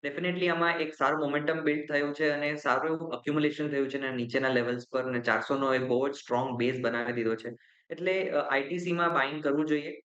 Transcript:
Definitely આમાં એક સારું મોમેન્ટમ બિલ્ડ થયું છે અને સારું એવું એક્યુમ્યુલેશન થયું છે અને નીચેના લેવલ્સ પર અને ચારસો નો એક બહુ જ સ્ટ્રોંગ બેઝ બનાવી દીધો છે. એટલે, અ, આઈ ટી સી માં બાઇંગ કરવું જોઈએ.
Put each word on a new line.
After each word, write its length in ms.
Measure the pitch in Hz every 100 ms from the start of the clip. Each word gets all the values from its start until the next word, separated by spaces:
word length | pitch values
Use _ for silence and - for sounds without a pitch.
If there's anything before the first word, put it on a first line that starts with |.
Definitely 420 | 143 - 175 175 180
આમાં 300 | 170 170 165
એક 180 | 156
સારું 260 | - 139 151
મોમેન્ટમ 400 | 147 147 147 160
બિલ્ડ 320 | 147 151 147
થયું 220 | 147 143
છે 140 | 143 156
અને 280 | 147 147 151
સારું 400 | 143 127 156 160
એવું 180 | 165
એક્યુમ્યુલેશન 540 | 127 - 151 151 143 151
થયું 200 | 143 139
છે 100 | 135
અને 180 | 135 123
નીચેના 320 | 120 131 131
લેવલ્સ 380 | 127 120 123 -
પર 120 | 131
અને 160 | 127 123
ચારસો 380 | 120 110 - 139
નો 160 | 135
એક 120 | 131 127
બહુ 220 | 123 139
જ 60 |
સ્ટ્રોંગ 420 | 139 - 123 131 120
બેઝ 240 | 120 127
બનાવી 320 | 120 117 117
દીધો 220 | 120 113
છે. 220 | 113 113 113 _ _ _
એટલે, 380 | 165 180 185 -
અ, 80 | 147
આઈ 320 | 143 135 139
ટી 100 | 175
સી 140 | 175
માં 220 | 170 170
બાઇંગ 280 | 143 135 151
કરવું 240 | 147 143 151
જોઈએ. 340 | 151 151 - _